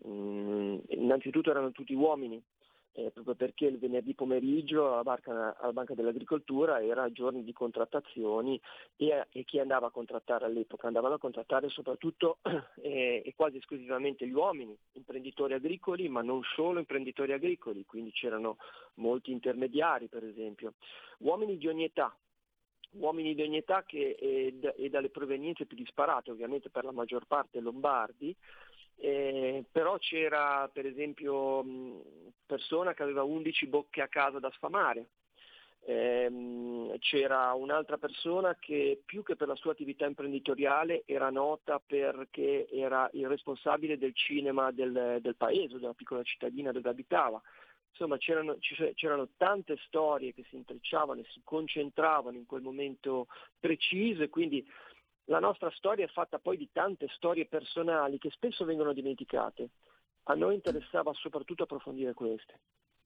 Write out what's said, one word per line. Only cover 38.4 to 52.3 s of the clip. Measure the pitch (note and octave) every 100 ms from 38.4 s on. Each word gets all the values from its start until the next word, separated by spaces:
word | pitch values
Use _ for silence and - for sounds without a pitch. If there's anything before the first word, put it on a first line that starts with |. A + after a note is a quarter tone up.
| F#3 E3+
che | - D3 C#3 C#3
più | - G3+
che | G#3 E3
per | D3
la | C3+
sua | D#3+
attività | D3+ C#3+ C3 C#3+
imprenditoriale | C#3+ C#3+ C#3 C#3 C3 C#3 C#3+ E3 E3+ -
era | C#3 C3+
nota | C3+ C#3+ D3+ - C#3+ -
perché | C#3+ C#3 C3 C3 - C#3 C#3 -
era | C3+ C3 C3 C3
il | - C3
responsabile | C#3 - C3+ D3+ D3 D3+ D3
del | C3
cinema | B2 C3+ C#3+ C#3 C3+ C3
del, | B2+ B2+ B2 B2 A#2+
del | A#2+ A#2
paese, | A2+ F3+ D#3 B2+
della | B2 A#2
piccola | - B2+
cittadina | B2 - B2 B2+ C#3
dove | B2 B2
abitava. | B2 B2+ F3 C3 A2 - - - - _
Insomma, | - E3 C#3
c'erano, | - D#3+ D#3 C#3+
ci, | - D3 D#3+ -
c'erano | D#3+ C#3+ B2+ _
tante | F#3 G3+ F3 D3 -
storie | D#3+ D#3 C#3+ C3
che | A#2+ A#2+
si | C3
intrecciavano | B2 B2 - D#3+ D3 B2
e | A2+
si | -
concentravano | - D#3+ D#3 D#3 C#3+ - D#3+ D3+ B2